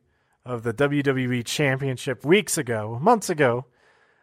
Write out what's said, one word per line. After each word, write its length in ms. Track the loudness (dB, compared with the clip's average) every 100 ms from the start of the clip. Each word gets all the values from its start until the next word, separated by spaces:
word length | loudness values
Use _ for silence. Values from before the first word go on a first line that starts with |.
| _ _ _ _
of 200 | -10 -6
the 100 | -4
W 300 | 0 0 2
W 280 | 0 0 0
E 120 | -2
Championship 840 | -4 -2 0 0 -2 -6 -6 -4 2
weeks 320 | 2 2 -4
ago, 400 | -2 -4 -4 -2
months 300 | 2 2 2
ago. 360 | 2 2 2 -4 _ _ _ _ _